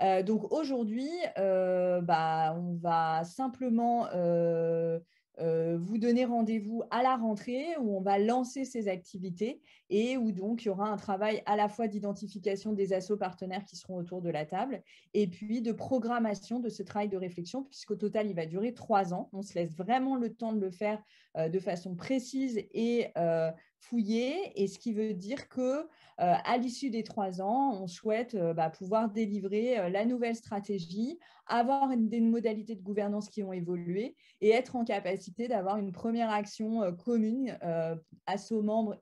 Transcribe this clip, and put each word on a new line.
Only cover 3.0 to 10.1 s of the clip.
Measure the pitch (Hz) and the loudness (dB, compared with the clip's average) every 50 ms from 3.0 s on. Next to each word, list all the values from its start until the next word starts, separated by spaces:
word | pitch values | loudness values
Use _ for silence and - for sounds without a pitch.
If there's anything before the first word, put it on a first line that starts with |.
| 160 160 160 160 170 | 2 2 2 0 -2
simplement, | 175 - - 262 254 247 - 262 247 226 233 233 240 240 233 226 - - | -4 -4 -4 -4 -4 -4 -2 0 2 2 2 4 2 2 2 0 0 0
euh, | 180 175 175 170 170 170 170 165 165 165 165 165 165 165 165 165 170 170 _ _ _ _ _ _ - | 2 2 4 4 4 4 4 4 2 2 2 2 2 2 0 0 -2 -6 _ _ _ _ _ _ -4
euh, | 165 165 165 165 165 165 170 170 | 0 0 2 2 2 2 0 0
vous | 175 196 226 | 0 -2 -2
donner | 220 226 240 233 247 254 | 2 2 4 4 4 4
rendez-vous | 240 240 233 220 214 226 220 202 214 226 226 - - | 2 2 2 2 2 0 0 -2 -2 -4 -4 -4 -2
à | 214 233 | 0 2
la | 302 285 262 | 4 4 2
rentrée | 233 226 220 208 208 - 240 247 262 302 339 339 294 | 2 2 0 -2 -2 -4 -4 -4 -2 -2 -2 -2 -2
où | 240 208 196 | 0 0 0
on | 190 | 0
va | 190 202 196 202 | 2 2 4 4
lancer | 208 226 247 254 254 254 - 269 262 | 4 4 4 2 0 -2 -4 -6 -6
ces | 254 - 233 208 196 | -6 -4 -4 -2 -2
activités | 185 180 - - - 180 185 185 175 175 214 240 302 - _ _ - _ _ - | -4 -4 -8 -12 -12 -8 -8 -8 -4 -4 -4 -4 -4 -6 _ _ -20 _ _ 0
et | 190 208 226 247 | 2 2 2 2